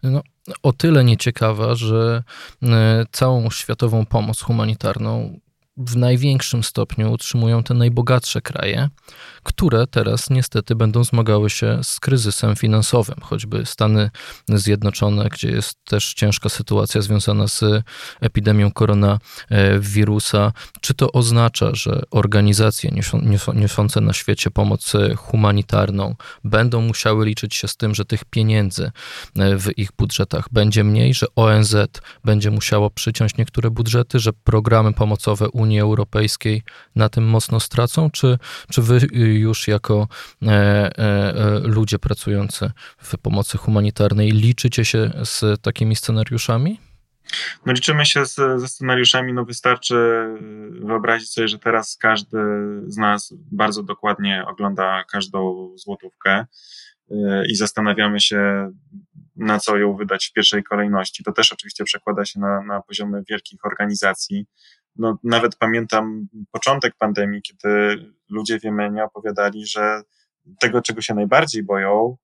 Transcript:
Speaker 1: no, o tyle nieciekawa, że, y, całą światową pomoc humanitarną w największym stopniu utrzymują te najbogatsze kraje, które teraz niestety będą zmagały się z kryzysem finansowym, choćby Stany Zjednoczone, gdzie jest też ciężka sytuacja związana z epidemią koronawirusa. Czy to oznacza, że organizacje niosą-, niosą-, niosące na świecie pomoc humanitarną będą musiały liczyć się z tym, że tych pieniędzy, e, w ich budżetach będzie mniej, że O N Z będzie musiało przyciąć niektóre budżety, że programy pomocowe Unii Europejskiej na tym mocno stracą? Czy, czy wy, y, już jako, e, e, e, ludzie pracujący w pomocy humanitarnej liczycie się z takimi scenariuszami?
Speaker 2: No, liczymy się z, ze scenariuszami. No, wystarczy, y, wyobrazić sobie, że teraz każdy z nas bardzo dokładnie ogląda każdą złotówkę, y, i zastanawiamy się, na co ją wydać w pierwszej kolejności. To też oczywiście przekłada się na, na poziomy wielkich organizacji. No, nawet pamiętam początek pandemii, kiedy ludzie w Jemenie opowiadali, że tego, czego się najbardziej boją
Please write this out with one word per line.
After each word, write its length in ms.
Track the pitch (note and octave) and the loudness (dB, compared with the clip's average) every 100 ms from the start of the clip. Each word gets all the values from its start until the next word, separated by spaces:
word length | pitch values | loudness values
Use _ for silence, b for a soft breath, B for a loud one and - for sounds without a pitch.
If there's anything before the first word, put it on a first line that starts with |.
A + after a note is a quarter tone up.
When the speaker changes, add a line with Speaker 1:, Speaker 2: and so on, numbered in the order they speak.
Speaker 1:
no, 180 | C3 C3+ - _ - - | 0 -2 -2 _ -18 -2
o 100 | C#3+ | -2
tyle 300 | - E3 D#3 | 2 4 6
nieciekawa, 720 | B2 A2+ - - A2+ G#2+ A2+ A#2 | 6 4 0 0 -2 0 -2 -2
że, 480 | A2+ A2 A2+ A#2 A#2 B B B | 0 0 2 -2 -6 B B B
y, 40 | B2 A#2 A2 A2+ A2+ | 2 4 6 4 0
całą 380 | - C3 B2+ A2+ | 0 2 2 0
światową 560 | - - A2+ A#2+ A2+ A2 | -4 -6 -2 0 0 0
pomoc 360 | A#2+ G#2+ G#2+ | 0 -2 -4
humanitarną 1000 | - A#2 A2 A2 - G2 A2 A2+ A2 - _ _ _ - | -2 0 0 -2 -4 -4 -4 -4 -6 -10 _ _ _ -12
w 200 | B2 A#2+ | -4 2
największym 680 | B2 B2 C#3 C3+ - A#2+ | 4 4 4 0 0 -2
stopniu 480 | A2 - A2 - A2 | -2 -4 -4 -2 0
utrzymują 520 | A#2 - B2 A2+ A#2 | -2 -2 0 2 2
te 100 | A#2 | 2
najbogatsze 680 | B2 A#2+ A#2+ A#2+ B2+ - - | 2 2 2 2 2 0 -6
kraje, 480 | - - G2+ A2 C#3 - B B B B | -6 -6 -4 0 -2 -4 B B B B
które 440 | - - F3+ A2+ A#2+ | -8 0 2 2 2
teraz 420 | - G#2+ A2+ - | 0 0 -2 0
niestety 460 | C3 B2+ - - A2+ | 0 2 -2 -2 0
będą 280 | A2 A2 | 2 2
zmagały 460 | A#2+ A#2 A2 G#2 G#2 | 2 2 4 4 2
się 300 | - A2 A2+ | 0 0 0
z 160 | B2+ - | -2 -4
kryzysem 560 | - C3 G#2+ G2 A2 G#2 | 0 2 0 0 0 2
finansowym, 600 | A2 G#2+ G#2+ B2 G#2+ - | 2 2 4 2 0 -6
choćby 440 | - G#2 G#2+ G#2+ A2+ | -8 -8 -4 -6 -6
Stany 440 | - G#2+ G#2+ G#2+ B B B - | 0 2 4 2 B B B 0
Zjednoczone, 840 | G#2+ G2 G#2 G#2 - G#2 G#2 G#2+ | 0 2 2 0 0 0 2 0
gdzie 220 | - G#2+ | -2 -2
jest 320 | A#2 G#2+ - - | -2 -4 -10 -4
też 280 | G#2 - | -2 -2
ciężka 360 | - G#2+ G2 G2 | 0 0 0 -2
sytuacja 520 | - G2+ G#2 G#2 A2 | -6 -2 -2 0 0
związana 460 | G2+ G#2+ G2 G#2 G2+ | 0 0 2 0 0
z 160 | - G#2+ G#2+ A2+ B B B | 0 2 2 -2 B B B
epidemią 500 | A2+ - G#2 G#2 G#2 | -2 0 2 4 4
koronawirusa. 1800 | - G#2+ G#2 G2+ G2+ - - - G#2 G2 G2+ G2+ G#2 G#2+ G#2 - G#2 G#2 A2+ B - | 2 2 4 4 2 -2 -20 -2 4 4 4 2 2 2 2 0 2 2 0 B -12
Czy 120 | - | -4
to 180 | - C3+ | 0 2
oznacza, 640 | B2+ A#2 A#2 A#2 - G#2+ G#2+ | 2 4 4 4 2 -2 0
że 280 | - G#2 - | -2 -2 0
organizacje 800 | A2+ G#2 G#2 G#2 G2+ A2 - - | 0 2 4 4 4 2 2 -4
niosą-, 300 | - - A2+ | -2 -2 0
niosą-, 340 | A#2 G2+ - A2+ | 2 2 0 0
niosące 460 | G#2 - G#2 - | 0 2 0 2
na 120 | G#2 | 0
świecie 380 | G#2 - G#2 - | 0 -2 -2 0
pomoc 420 | - G#2 G#2 - G#2 G2+ A2 | 0 2 0 0 2 2 0
humanitarną 1000 | - A2+ G#2+ G2+ G2+ G#2 G2 G2 G2+ A#2 B B | -2 2 4 2 2 0 0 -2 -4 -6 B B
będą 380 | G#2+ A2 A#2+ A#2 | -2 2 2 2
musiały 440 | A2+ A2 - G#2+ A2 | 0 0 0 2 2
liczyć 300 | A2 G#2+ - | -2 -6 -6
się 120 | G#2 | -8
z 100 | - | -4
tym, 180 | A2 G#2 | -2 -2
że 100 | G#2 | -2
tych 200 | G#2+ - | -4 -4
pieniędzy, 680 | - A2 G#2+ G2 F#2 F2 B B B B - | 0 2 2 2 -2 -6 B B B B 0
e, 220 | G2 G2 | 2 2
w 200 | F#2+ - | -2 -4
ich 140 | G2+ - | -6 -2
budżetach 480 | G2+ - G2+ D#2 - | -4 -2 -2 -2 -2
będzie 320 | A2+ G#2+ G#2+ | 2 4 4
mniej, 300 | G#2 G#2 A#2+ | 4 4 4
że 140 | B2+ - - | 2 0 2
O 180 | A2 | 4
N 100 | G#2+ | 6
Z 380 | G#2+ G#2+ G2+ - B B | 4 2 0 -4 B B
będzie 280 | - G#2 G#2 | 0 2 2
musiało 380 | G#2 - G#2 G#2 | 0 0 2 0
przyciąć 480 | - - A2+ A2+ - | -2 -6 0 -2 0
niektóre 320 | A2 - A#2 | -2 0 -2
budżety, 500 | A2+ A2+ A#2+ A#2+ B2+ | 0 0 0 2 0
że 140 | A2 | 0
programy 600 | - - A2 A2 A2+ A2 | 0 2 2 4 4 4
pomocowe 560 | G#2+ G#2+ G#2 - G2+ G#2 | 2 0 0 -2 0 -2
Unii 300 | A#2+ A2 G#2+ | 0 2 2
Europejskiej 840 | G#2+ G#2+ G#2 G#2+ G#2+ - A#2 A2 - B B - | 2 0 0 0 -2 -2 -2 -4 -6 B B 0
na 140 | A2 | 0
tym 180 | - A2+ | 2 2
mocno 320 | A2+ - A2+ | 2 2 -2
stracą? 500 | - - A#2+ - D#3 | -2 0 0 2 0
Czy, 260 | - C3+ B2 B B B | 2 2 2 B B B
czy 100 | - | 0
wy, 140 | A#2 B2 | 4 4
y, 220 | C3+ B2+ | 4 2
już 500 | A2+ G#2+ A2 A2+ - | 2 4 2 0 0
jako, 400 | G#2 - G#2 G#2 B B B | -2 2 0 0 B B B
e, 60 | A2 | 2
e, 440 | G#2 G2+ G#2 G2+ - | 4 6 4 2 0
e, 600 | G#2+ G2+ G2+ - G#2+ G#2 | 0 2 0 0 0 2
ludzie 400 | - A2 G#2+ G2+ | 0 0 2 0
pracujący 720 | - - - G2+ G2+ - F#2+ - B B | -2 -4 -2 -2 -2 -4 -6 -8 B B
w 200 | - - | -10 -6
pomocy 400 | - G2+ G2+ A2 | -2 -2 -2 -4
humanitarnej 760 | - G#2+ G#2 - G#2 G2+ G#2+ | 0 2 2 2 0 2 4
liczycie 540 | G#2+ A2+ A#2+ B2 A#2+ A2+ | 4 4 2 0 0 0
się 260 | A2+ A2 - | 0 0 -2
z 380 | A2+ - A2 G#2 | -6 -2 -2 0
takimi 340 | - - A2 A2 | -4 -2 -2 -2
scenariuszami? 840 | - A2+ A2 A#2 - A#2 D3 A3 b b _ _ B B B B - | -2 -2 0 -4 -2 0 0 -4 b b _ _ B B B B -4
Speaker 2:
No, 80 | |
liczymy 320 | B2 - D3+ D3 | -2 0 0 2
się 200 | C#3+ C3+ | 0 -2
z, 100 | - | -2
ze 320 | C3+ B2+ B2+ | 0 0 -4
scenariuszami. 640 | - C3 B2+ B2 C3 B2+ | -8 -2 0 2 0 -2
No, 120 | B2 A#2+ | -6 -6
wystarczy, 500 | A#2+ - B2 - B2 | -4 -2 -2 0 2
y, 880 | A#2 A2+ A2 A2 G#2+ G#2+ G#2+ A#2 G#2 | 2 0 -2 -10 -16 -18 -18 -14 -4
wyobrazić 480 | A2+ G#2+ A#2 A2+ | -4 -2 -4 -4
sobie, 140 | - A2 | -4 -4
że 120 | G#2+ | -2
teraz 380 | A#2 A2+ G#2+ - | -2 -2 -2 -4
każdy 400 | A2+ A2 G#2 A2 G#2 G#2 G#2 G#2 G#2 | 0 0 -2 -4 -4 -4 -6 -10 -12
z 100 | G2+ | -4
nas 360 | G#2+ G#2 - - - | -2 -2 -6 -18 -12
bardzo 320 | G2+ G#2+ G#2 | -2 -2 -2
dokładnie 640 | F#2+ G2+ G#2+ G2+ G2+ F#2+ F2+ | -8 -6 -4 -2 -2 -4 -6
ogląda 560 | F#2+ G2+ G2 F#2+ F#2+ F#2 | -6 -4 -2 -2 -2 -4
każdą 600 | G2+ G2 G2 F#2+ F#2 F#2 F#2 | -8 -6 -4 -4 -6 -12 -16
złotówkę, 680 | - G2 F#2 _ G2 G2 B2+ B B B B B _ | -14 -14 -14 _ -2 -2 -2 B B B B B _
y, 40 | G#2 G2+ G2 F#2+ | -6 -2 -2 -2
i 60 | G#2 | -2
zastanawiamy 640 | G#2 - G#2+ G#2 G#2 G#2 | -4 -2 -4 0 -2 0
się, 520 | - G#2 G2+ G2+ G2 F#2+ _ - _ - - - | -2 0 -2 -2 -6 -12 _ -20 _ -20 -20 -8
na 240 | A2 G#2 | -4 -2
co 180 | - G#2 | 0 0
ją 180 | G2+ G2 | 0 -2
wydać 300 | G2+ G2 - | -4 -4 -4
w 80 | |
pierwszej 300 | - G2 G#2 | -4 -2 -2
kolejności. 600 | G2 G#2 G#2 G2+ F#2 - | -4 -4 -2 -2 -4 -8
To 80 | G2 | -8
też 200 | G#2 G#2+ | 0 0
oczywiście 320 | - G#2 - | -2 -16 -10
przekłada 420 | G#2 - - G2+ G2+ | -8 -6 -4 -4 -6
się 140 | G2+ | -6
na, 220 | G2+ G2+ | -4 -4
na 200 | G2+ G2+ | -6 -10
poziomy 420 | - G2+ G#2 G2+ G2 | -8 -10 -8 -8 -6
wielkich 360 | G#2 - G2 G#2 | -8 -10 -12 -10
organizacji. 800 | - G#2 G2+ G2 F#2+ - G2+ G#2 b b b _ - | -4 -4 0 -2 -2 -6 -8 -10 b b b _ -6
No, 220 | A2+ G#2 | -4 -4
nawet 320 | A#2 A#2 A#2 - | -2 0 0 -2
pamiętam 720 | A2+ A2+ A2+ A2 A2 A2 G2+ A2 G2+ | -2 -2 -2 -2 -2 -8 -12 -16 -14
początek 440 | - - C#3 B2 - | -6 -2 0 -2 -2
pandemii, 420 | G#2+ G#2 G2+ G2+ | -4 -2 -4 -6
kiedy 280 | - _ G#2 G#2 G#2 G#2 F2+ _ _ | -12 _ -2 0 0 -2 -8 _ _
ludzie 300 | G2+ A2 A2+ | -10 -6 -6
w 40 | |
Jemenie 400 | A2 G#2 G#2 G#2+ | -4 -6 -6 -6
opowiadali, 640 | G#2+ G#2+ G#2 G2+ G2+ G#2+ G#2+ | -8 -8 -8 -2 -2 -4 -10
że 360 | G#2+ G#2+ G#2+ G#2+ _ _ _ _ F#2+ | -4 -2 -2 -8 _ _ _ _ -4
tego, 220 | B2 A#2+ | -2 -2
czego 200 | - A2+ | -4 -8
się 120 | A2 | -6
najbardziej 500 | G#2+ G#2 G#2 D#3 A#2 | -4 2 2 0 -4
boją 540 | G2+ G2 G2 G#2 A#2 B2+ | -4 -2 0 0 0 -4